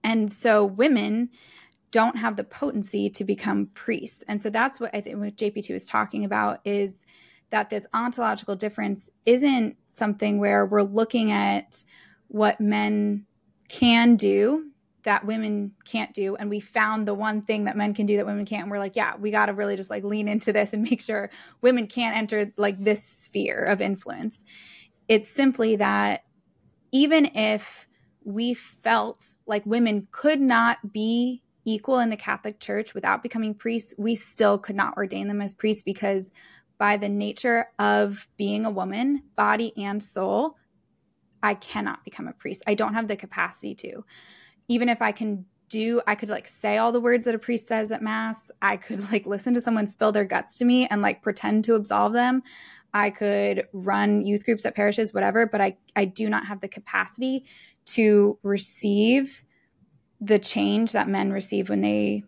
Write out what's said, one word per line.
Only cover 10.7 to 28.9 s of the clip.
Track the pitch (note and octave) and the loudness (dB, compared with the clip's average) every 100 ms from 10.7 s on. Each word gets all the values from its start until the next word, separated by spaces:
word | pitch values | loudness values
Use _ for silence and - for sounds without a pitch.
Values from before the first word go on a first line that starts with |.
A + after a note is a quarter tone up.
| G#3 | 2
looking | G3 G#3 A3+ A#3+ G#3+ | 2 0 0 0 2
at | G#3 G3+ G3+ - - - - - _ _ | 2 0 0 -2 -8 -8 -20 -20 _ _
what | G#3+ G#3 - | 0 2 2
men | G#3 G#3 G#3 G#3+ G#3 G#3 - _ _ _ - | 0 2 0 0 0 -2 -8 _ _ _ -18
can | - A#3+ A#3 A#3 A3+ | 2 4 8 8 8
do | G3+ G3+ G#3+ D#4 D4+ _ _ _ | 6 4 4 2 -4 _ _ _
that | A3 G3+ G#3 | 0 0 0
women | A3 G#3+ G#3 G3+ _ - | -4 -2 -4 -6 _ -6
can't | A3+ G#3 | -6 -6
do. | - G3 G3+ | -4 -4 -4
And | G#3 | -4
we | G#3 | -6
found | G#3 A3+ G#3+ A3 G#3 | -4 0 0 0 -2
the | |
one | G3+ G#3+ G#3+ | -2 -2 -4
thing | G#3 G#3+ | -4 -2
that | G3+ G#3 | -2 -2
men | G#3 | -2
can | G#3 G#3 | 0 2
do | G3+ | 2
that | G3+ | 0
women | G#3 G3+ | -4 -6
can't. | G#3+ | -8
And | G3+ | -6
we're | G3+ | -6
like, | G3 G3 | -4 -2
"Yeah, | - - | -2 -2
we | G#3 | -2
gotta | G#3+ G#3 | 2 2
really | G3 G#3 G3 | 0 -2 -4
just, | F#3+ | -6
like, | G#3 | -6
lean | G3+ G#3+ G#3 | -4 -2 -2
into | G#3+ - | 0 0
this | G#3 G#3 | 0 0
and | G#3+ | -2
make | A3+ A#3 | 0 -2
sure | - G#3+ G3+ - - _ | -2 -6 -6 -14 -20 _
women | B3 B3+ G#3+ | 2 4 -2
can't | B3 A3+ A3 | -4 -2 -2
enter, | G#3+ G#3+ G3+ - | -2 -2 -2 0
like, | G3+ F#3+ | -2 0
this | G3+ G#3 | 0 0
sphere | - - - G3+ - - | -2 -4 -4 -2 -2 -2
of | - G3 | 0 0
influence." | G3+ F#3+ - - A3 - - - - - - _ - | 0 -4 -6 -8 -8 -10 -16 -20 -20 -20 -20 _ 2
It's | A3 G#3+ | 2 2
simply | - C4+ B3+ A3+ G#3 | 2 2 4 0 2
that | G3+ G3+ G#3 G3+ _ _ _ _ _ _ _ | 2 2 0 -2 _ _ _ _ _ _ _
even | C4+ D4 D#4+ C#4+ | 2 4 4 4
if | G#3+ G#3+ G#3+ - - - _ _ _ | 2 0 -2 -6 -20 -20 _ _ _
we | G#3 G3+ A#3+ | -8 -4 -2
felt | A#3+ - - A3 | -4 -8 -6 2